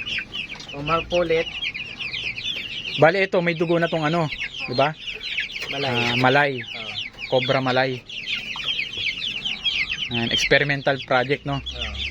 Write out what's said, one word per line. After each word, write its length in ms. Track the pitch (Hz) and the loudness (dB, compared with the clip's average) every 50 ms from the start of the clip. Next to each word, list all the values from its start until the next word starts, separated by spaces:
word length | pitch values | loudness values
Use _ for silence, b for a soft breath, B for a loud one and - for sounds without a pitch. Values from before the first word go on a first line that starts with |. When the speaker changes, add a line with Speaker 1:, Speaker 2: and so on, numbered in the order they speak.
| - - - - - - - - - - - - - - | -6 -4 -4 -4 -4 -4 -6 -8 -8 -8 -10 -12 -12 -10
Speaker 1:
Kung 120 | - 143 143 | -10 -6 0
mapulit. 640 | 151 165 165 156 - 175 175 175 165 165 160 170 - - - - - - - - - - - - - - - - - - - - - - - - - - - - - - | 0 2 0 2 2 2 2 4 4 4 2 2 0 -4 -4 -4 -4 -4 -4 -8 -8 -8 -6 -6 -4 -4 -4 -4 -4 -4 -4 -4 -4 -4 -4 -6 -6 -6 -6 -6 -4 4
Speaker 2:
Bali, 260 | 131 147 160 180 196 | 6 6 6 6 4
ito, 160 | 190 190 - 190 | 2 2 2 2
may 140 | 170 175 170 | 2 2 2
dugo 220 | 156 175 160 170 | 0 2 2 4
na 160 | 165 170 165 | 2 2 2
tong 160 | 170 160 156 | 2 0 2
ano, 240 | 151 165 170 160 143 - - - - - - - | 2 2 2 0 0 -2 -6 -8 -8 -6 -8 -6
di 100 | - 123 | -2 2
ba? 220 | 127 135 151 156 - - - - - - - - - - - - - - | 2 2 2 2 -2 -8 -10 -8 -8 -6 -4 -4 -4 -4 -6 -8 -8 -8
Speaker 1:
Malay. 240 | - 131 139 139 131 | -6 -4 -2 -2 0
Speaker 2:
Ah, 240 | 123 120 117 120 120 | 0 2 2 2 2
Malay. 360 | 123 127 127 131 143 147 143 135 | 4 4 6 6 6 4 4 0
Speaker 1:
Oo. 360 | 120 117 - - - - - - - - - - - - - | -4 -6 -8 -10 -10 -10 -8 -8 -8 -8 -10 -10 -12 -2 0
Speaker 2:
Cobra 300 | 131 127 127 131 135 135 | 2 2 4 4 2 2
Malay. 400 | 131 131 127 127 131 135 127 120 - - - - - - - - - - - - - - - 1077 - - - - - - 1047 - - - - - - - - - - - - - - - - - - | 2 4 4 4 2 2 0 -4 -8 -10 -10 -8 -4 -4 -4 -4 -4 -6 -8 -4 -2 0 0 0 -2 -2 -4 -2 -2 -2 -2 -2 -4 -4 -4 -2 -2 -4 -4 0 0 0 2 2 0 0 -2 -2 -2
Ayan, 240 | - 123 117 117 117 | -2 0 0 2 2
experimental 640 | - 143 - - 147 139 143 143 143 139 135 147 139 131 - | 2 2 4 6 6 4 6 2 0 0 2 0 0 0 2
project, 400 | - 135 123 123 131 143 127 - | 2 4 4 4 2 0 -2 -2
no? 160 | 143 139 135 | -4 -4 -4
Speaker 1:
Oo. 320 | - - - - - - - - - - | -4 -6 -6 -6 -6 -6 -6 -6 -6 -6